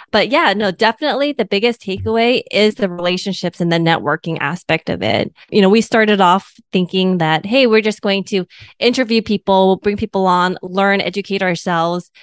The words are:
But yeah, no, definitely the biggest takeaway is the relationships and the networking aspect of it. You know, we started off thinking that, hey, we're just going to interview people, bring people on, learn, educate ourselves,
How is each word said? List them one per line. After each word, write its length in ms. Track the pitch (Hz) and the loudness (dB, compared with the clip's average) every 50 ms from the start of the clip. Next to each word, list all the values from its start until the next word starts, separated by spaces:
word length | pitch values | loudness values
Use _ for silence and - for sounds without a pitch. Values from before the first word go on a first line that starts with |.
| - _ | -10 _
But 180 | - 214 175 - | -2 -2 0 0
yeah, 240 | 262 320 349 226 190 | 0 0 2 2 0
no, 160 | 208 220 190 | 0 -2 -2
definitely 600 | 175 - 214 220 226 - 311 285 - 262 285 294 | 0 0 0 0 0 0 -2 -2 -2 0 -2 -2
the 140 | 285 - 208 | -2 -4 -4
biggest 360 | - 202 196 214 240 233 - | -2 -2 0 0 0 -2 -2
takeaway 640 | - 196 190 196 - 220 220 226 233 240 254 - - - | -6 -8 -8 -6 -4 -2 0 0 2 2 0 0 -2 -2
is 240 | - 196 208 214 208 | 0 2 2 2 0
the 140 | - 214 185 | -2 -4 -4
relationships 720 | 175 175 175 175 180 185 - 202 180 - - 175 - - | -4 -2 -2 -2 -2 -2 -4 -6 -6 -4 -6 -6 -4 -2
and 100 | 175 170 | -2 0
the 60 | 170 | 0
networking 600 | 170 170 165 165 - 95 147 151 160 - 175 160 - | 2 2 2 0 0 0 -2 -4 -4 -4 -6 -6 -4
aspect 480 | - 143 170 - - - 160 160 - - | -4 -6 -6 -6 -4 -2 -4 -2 -2 -4
of 120 | - - | -6 -4
it. 320 | - 107 104 107 - - _ - - - | -2 -2 -2 -2 -2 -4 _ -16 -10 -2
You 120 | - 214 190 | 0 2 4
know, 60 | 190 | 4
we 120 | 208 226 | 4 2
started 400 | 214 - - 226 220 214 208 190 | 2 2 0 0 2 2 2 4
off 320 | 190 175 180 196 - - _ _ - _ - | 4 4 4 2 0 -6 _ _ -10 _ -2
thinking 440 | 185 180 175 - 190 185 185 185 | -2 -2 0 0 0 0 0 0
that, 260 | 175 160 156 160 156 - | 0 0 0 0 -2 -2
hey, 200 | 196 233 269 262 | 0 0 2 2
we're 160 | 233 220 220 | 4 4 2
just 200 | 208 214 208 - | 2 0 -4 -4
going 240 | - 208 196 196 185 | -2 -2 -2 -2 -4
to 200 | - 220 190 180 - - - - - - | -4 -4 -4 -4 -6 -12 -20 -20 -18 -6
interview 440 | - - 233 247 262 254 214 233 226 214 | -2 -2 0 0 0 0 0 0 0 0
people, 540 | - 208 185 - - 190 190 190 190 190 | 0 -2 -2 0 2 4 4 4 4 2
bring 200 | - - 208 208 | 2 0 -4 -4
people 300 | 202 226 208 - 196 190 | -4 -4 -4 -2 0 0
on, 300 | 185 180 180 175 180 180 - | 2 2 2 2 0 -2 -4
learn, 400 | - 185 180 196 196 196 196 196 | -8 -6 -2 0 0 2 2 0
educate 400 | - 180 185 202 190 - 196 196 | -2 -4 -6 -8 -6 -6 -4 -2
ourselves, 680 | 196 180 170 - - 185 175 165 165 170 175 180 - - _ _ | -2 -2 -2 -2 -2 -2 -2 0 0 -2 -4 -6 -8 -12 _ _